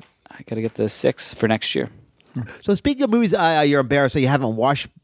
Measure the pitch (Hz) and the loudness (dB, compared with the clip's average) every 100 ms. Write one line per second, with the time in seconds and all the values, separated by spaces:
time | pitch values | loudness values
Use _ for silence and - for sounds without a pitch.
0 | - _ _ - - 113 113 - 107 - | -6 _ _ -20 -10 -6 -6 -2 -4 0
1 | 135 - - - 113 110 - - - - | -2 -2 -8 -4 0 0 -2 -4 -4 -10
2 | - _ _ - 117 - - 202 - 269 | -20 _ _ -12 -12 -8 -2 -2 0 0
3 | 269 233 226 196 165 160 147 143 131 143 | 2 2 2 2 2 4 4 2 2 2
4 | 139 151 131 139 127 113 123 143 - - | 2 2 2 2 0 0 0 0 -4 -16